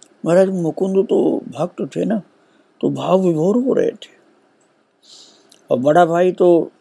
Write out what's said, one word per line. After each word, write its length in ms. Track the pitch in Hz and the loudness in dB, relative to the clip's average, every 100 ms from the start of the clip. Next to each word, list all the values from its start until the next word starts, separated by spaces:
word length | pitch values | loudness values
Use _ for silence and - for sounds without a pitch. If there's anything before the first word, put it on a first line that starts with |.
| - _ 165 | -20 _ 0
महाराज, 240 | 175 190 | 2 2
मुकुंद 560 | 190 165 - 190 190 196 | 0 -4 -2 -2 0 0
तो 320 | 165 151 135 | 0 0 -2
भक्त 580 | - - 175 - 170 165 | -6 -8 -8 -6 -8 -4
थे 100 | 175 | -2
ना, 160 | 214 - _ _ _ _ _ | -4 -6 _ _ _ _ _
तो 80 | - | -4
भाव 320 | 139 - 190 | -4 0 0
विभोर 360 | 185 160 170 226 | 2 0 0 0
हो 160 | 262 | 0
रहे 180 | - - | 0 -2
थे। 180 | - - _ _ _ _ _ _ _ _ _ _ - - _ _ _ - | -4 -14 _ _ _ _ _ _ _ _ _ _ -20 -20 _ _ _ -4
और 80 | - | -2
बड़ा 260 | 135 156 170 | 2 4 4
भाई 260 | 165 185 | 2 0
तो 400 | 180 180 170 - - | 2 2 2 0 -10